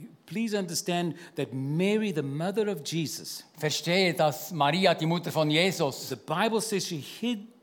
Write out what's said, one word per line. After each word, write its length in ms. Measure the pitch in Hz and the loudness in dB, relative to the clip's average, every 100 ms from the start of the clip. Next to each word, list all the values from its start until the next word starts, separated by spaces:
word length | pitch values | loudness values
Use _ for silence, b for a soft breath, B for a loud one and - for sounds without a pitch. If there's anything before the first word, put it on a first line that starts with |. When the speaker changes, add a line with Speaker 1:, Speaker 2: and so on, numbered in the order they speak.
| - - - | -18 -18 -10
Speaker 1:
please 320 | 180 226 202 | -4 -2 -2
understand 560 | 180 165 - 175 175 143 B - | -2 -4 -2 0 0 -4 B -6
that 160 | 139 | -4
Mary, 580 | 131 135 156 196 214 214 | -4 -2 2 2 2 0
the 80 | 156 | -2
mother 460 | 139 143 175 202 208 | -4 -2 -2 0 -2
of 120 | 175 139 | -2 -4
Jesus, 600 | 160 143 - 82 - - - | -2 -2 -4 -10 -12 -14 -4
Speaker 2:
verstehe, 560 | 151 - 165 180 185 | -2 -2 0 4 4
dass 380 | 147 156 143 - | 4 2 2 -4
Maria, 420 | 165 143 170 185 | 0 2 6 4
die 120 | 165 156 | 4 2
Mutter 260 | 170 175 | 0 0
von 180 | 156 151 | 0 2
Jesus, 600 | 151 190 - 143 - - | 4 4 2 0 -2 -8
Speaker 1:
the 80 | 131 | -8
Bible 420 | - 160 220 214 | -4 0 2 0
says 260 | - 196 - | 0 -2 -2
she 120 | 165 | -6
hid 500 | 123 - 233 220 202 - | -8 -6 -4 -4 -6 -12